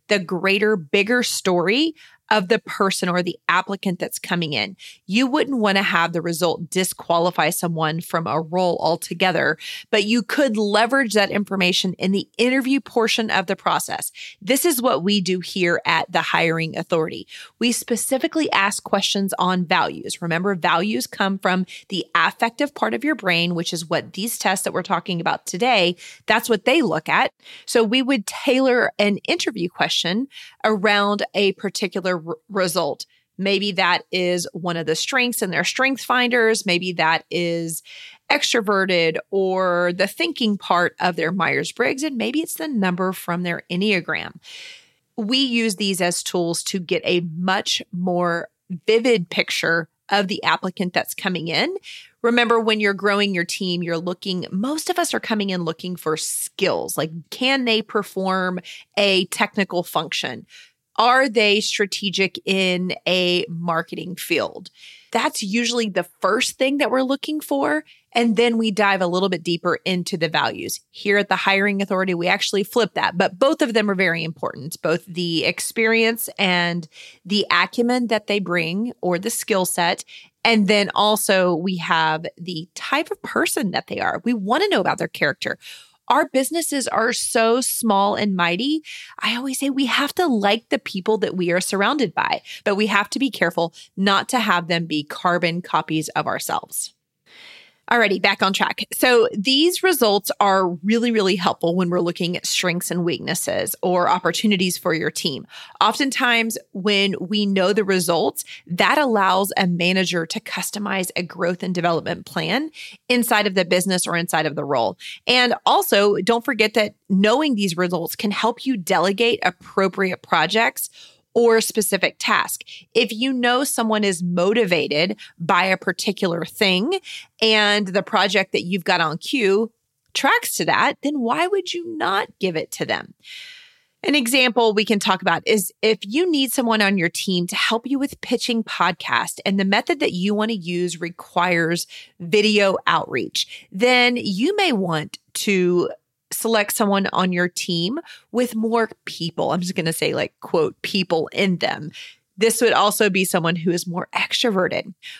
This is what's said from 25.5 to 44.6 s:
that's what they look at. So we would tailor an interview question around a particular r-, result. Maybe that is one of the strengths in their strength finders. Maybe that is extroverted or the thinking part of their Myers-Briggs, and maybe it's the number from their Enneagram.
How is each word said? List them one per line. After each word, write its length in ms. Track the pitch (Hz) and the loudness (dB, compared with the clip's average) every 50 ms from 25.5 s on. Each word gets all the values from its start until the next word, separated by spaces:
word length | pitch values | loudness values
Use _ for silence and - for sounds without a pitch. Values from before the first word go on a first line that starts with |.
| - 180 233 254 247 208 175 175 180 - - - - - _ | -6 -2 0 2 4 4 2 2 0 -2 -8 -20 -20 -6 _
that's 240 | - 220 226 220 - | 0 2 2 2 2
what 160 | 233 196 - | 0 0 2
they 160 | - 262 339 | 2 4 4
look 260 | 285 196 156 156 - - | 4 2 0 -2 -2 0
at. 260 | 147 185 254 - - _ _ - - - - - | 2 2 2 0 -2 _ _ -20 -20 -18 -6 0
So 160 | - 240 226 | 2 2 4
we 180 | 208 220 262 | 4 2 2
would 240 | 269 240 277 247 202 | 2 2 0 0 -2
tailor 680 | - - - - - 247 254 269 262 240 247 220 - - - | -4 -10 -4 0 2 2 4 4 4 4 4 2 2 2 2
an 200 | 208 208 208 - - - | 2 2 0 0 -2 -2
interview 420 | 294 359 - 339 233 208 175 175 | -2 -2 -2 -4 -4 -4 -6 -6
question 580 | - - 160 - - - - 165 180 220 269 - - - - - - _ - | -2 -2 -2 0 0 -2 0 0 0 -2 -2 -4 -8 -14 -20 -20 -8 _ 0
around 600 | 220 220 202 180 214 208 208 202 202 208 202 208 - - | 0 2 2 2 2 4 4 2 2 0 0 -2 -2 0
a 160 | 185 202 196 | 0 0 0
particular 640 | 190 - - 196 - - 208 185 - 196 175 185 180 | 0 -2 -4 -6 -4 -4 -4 -4 -4 -4 -2 -2 -2
r-, 220 | 170 156 165 165 - _ - | -2 -4 -6 -10 -10 _ -6
result. 560 | 202 202 185 180 165 185 165 143 - - - - _ _ _ _ _ - | -4 -2 -2 0 0 -2 -2 -2 -4 -6 -10 -16 _ _ _ _ _ -4
Maybe 360 | 185 196 202 190 196 208 190 | -2 0 0 0 0 -2 0
that 300 | 170 190 175 180 165 - _ | 0 2 2 2 0 -2 _
is 360 | - 185 180 180 180 180 170 - - | -4 -2 0 0 0 0 -2 -6 -8
one 240 | 180 165 175 170 165 | -8 -6 -4 -4 -2
of 100 | 165 143 | -2 -2
the 80 | 160 | -2
strengths 460 | 160 - - - 262 247 247 233 - | -2 -2 -2 0 0 0 0 0 -2
in 100 | 226 185 | -4 -2
their 120 | 165 170 180 | 0 0 -2
strength 400 | - - - 254 262 269 - - | 0 0 0 0 0 0 -2 -2
finders. 640 | - 254 254 247 247 240 247 226 220 220 226 - | 0 0 2 2 2 2 2 4 2 2 2 0
Maybe 280 | 190 175 175 180 180 180 | 0 0 0 0 -2 0
that 320 | 170 160 156 165 156 - _ | 0 2 2 2 0 -2 _
is 540 | - 170 175 170 170 170 165 165 165 - - - - - - - - - _ - | -4 -2 -2 0 -2 -2 -2 -4 -6 -10 -12 -16 -20 -20 -20 -20 -20 -10 _ 0
extroverted 840 | 277 285 - - - 240 208 202 208 190 190 190 185 175 165 160 160 - - _ | 0 0 0 0 0 0 2 2 2 2 2 2 2 4 4 2 0 -2 -4 _
or 640 | - 196 190 190 185 185 185 185 175 175 175 175 175 | -2 0 0 0 0 0 0 2 2 2 2 0 0
the 140 | 180 190 202 | 0 -2 -2
thinking 500 | - - 339 339 294 - 254 214 208 190 | -2 -2 -4 -4 -2 0 0 0 0 0
part 380 | - - 190 175 175 - - - | 0 2 2 2 2 2 0 0
of 180 | - 180 175 170 | -2 0 0 0
their 140 | 160 160 | 0 -2
Myers-Briggs, 720 | 185 190 165 160 139 135 151 165 - - 233 269 285 269 285 | 0 0 0 0 0 0 -2 -2 -2 -2 0 0 0 -2 -4
and 140 | 311 285 233 | -4 -4 -4
maybe 220 | 220 220 247 302 | -4 -2 -2 -2
it's 160 | 320 - - | -4 -4 -6
the 120 | - 320 311 | -8 -6 -4
number 440 | 285 220 190 185 180 175 190 185 | -2 0 0 0 0 0 -2 -2
from 320 | 185 - - - 175 175 180 | -4 -4 -6 -6 -4 -2 -2
their 200 | 175 170 - - - | -4 -4 -6 -6 -4
Enneagram. 680 | 170 180 196 214 202 180 156 - 160 - 82 80 - - - - - - | -2 0 2 2 2 0 0 -2 -4 -6 -6 -8 -12 -16 -20 -20 -20 -18